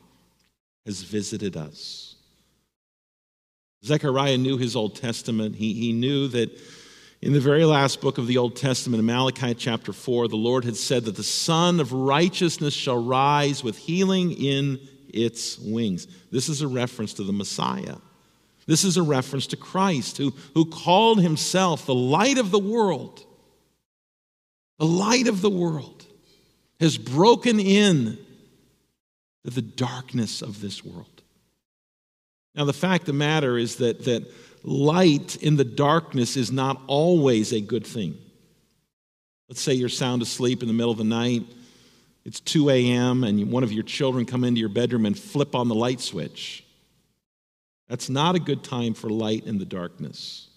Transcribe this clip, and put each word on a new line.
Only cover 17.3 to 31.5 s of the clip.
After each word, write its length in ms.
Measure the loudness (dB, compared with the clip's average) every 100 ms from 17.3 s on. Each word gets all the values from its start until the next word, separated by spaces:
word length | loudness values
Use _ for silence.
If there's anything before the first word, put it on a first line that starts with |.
Messiah. 640 | -4 -6 -4 -4 -4 -8 -14 -20 _ _ _ _ _ 0
This 160 | 0
is 140 | 2 2
a 60 |
reference 440 | 2 0 0 -6 -6
to 80 | -10
Christ, 640 | -6 0 0 0 -4 -4
who, 160 | -6 -6 -2
who 100 | 0
called 580 | 0 0 4 6 6 6
himself 640 | 4 2 0 2 2 0 0
the 80 |
light 420 | 0 2 4 4 2
of 140 | 2
the 80 | 0
world. 680 | 0 0 0 0 -8 -16 -20 _ _ _ _ _ _ _ _ _ _ _ _ _ _ -2
The 60 | 0
light 420 | 2 2 2 2
of 120 | 0
the 80 | 0
world 560 | 0 -2 -4 -10 -18 -20 _ _ _ _ _ _ 0
has 180 | 0 0
broken 640 | -2 4 6 6 4 2
in 580 | 4 4 6 4 0 -4 -16 -20 _ _ _ _ _ _ _ _ _ _
to 60 | -8
the 120 | -6
darkness 800 | -6 -4 -6 -6 -6 -4 -4 -6
of 180 | -10 -10
this 240 | -10 -10
world. 380 | -14 -16 -18 _ _ _ _